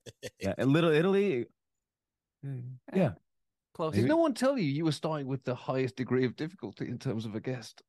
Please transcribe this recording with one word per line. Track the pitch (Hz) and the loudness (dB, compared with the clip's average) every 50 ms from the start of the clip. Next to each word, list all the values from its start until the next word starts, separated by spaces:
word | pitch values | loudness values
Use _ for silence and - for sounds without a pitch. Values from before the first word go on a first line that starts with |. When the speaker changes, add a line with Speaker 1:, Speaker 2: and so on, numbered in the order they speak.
| _ 113 - _ - - - _ | _ -20 -18 _ -16 -16 -10 _
Speaker 1:
Yeah, | - 190 - - | -4 -4 -2 0
and | 120 135 139 | 2 4 4
Little | 170 170 170 151 | 6 6 6 4
Italy. | 147 165 196 196 196 202 202 147 120 - - _ _ _ _ _ _ _ _ _ _ _ _ _ _ _ _ _ _ - | 4 4 4 2 2 2 2 0 -2 -4 -6 _ _ _ _ _ _ _ _ _ _ _ _ _ _ _ _ _ _ -12
Mm, | 139 135 123 123 127 131 127 _ - - | -10 -10 -10 -10 -12 -14 -16 _ -2 0
yeah. | 190 180 - - - _ _ _ _ _ _ _ _ _ _ _ | 2 2 2 0 -4 _ _ _ _ _ _ _ _ _ _ _
Speaker 2:
Close. | - 165 156 - | -6 -4 0 2
Speaker 3:
Did | 202 240 | 2 4
no | 269 311 | 4 4
one | 330 330 311 226 | 4 4 4 2
tell | - 247 262 285 | 2 2 2 2
you | 262 185 | 2 2
you | 139 139 147 165 | 0 0 2 2
were | 160 143 | 0 0
starting | - - 160 156 151 139 | 0 -2 -4 -4 -4 -4
with | 127 135 131 - | -4 -6 -4 -4
the | 131 123 | -6 -6
highest | 117 - - 131 131 131 123 - | -4 -4 -2 0 0 0 -2 -2
degree | - 127 104 123 127 131 | -4 -2 0 2 2 2
of | 123 - | 2 0
difficulty | - 147 165 - - - 101 - - 117 - | -4 -8 -8 -8 -10 -12 -12 -10 -8 -8 -8
in | 127 113 | -8 -6
terms | - 135 107 113 110 | -6 -4 -4 -4 -6
of | 117 101 | -6 -8
a | 110 | -6
guest | - 131 127 123 113 - - - - | -6 -6 -6 -8 -10 -14 -18 -20 -12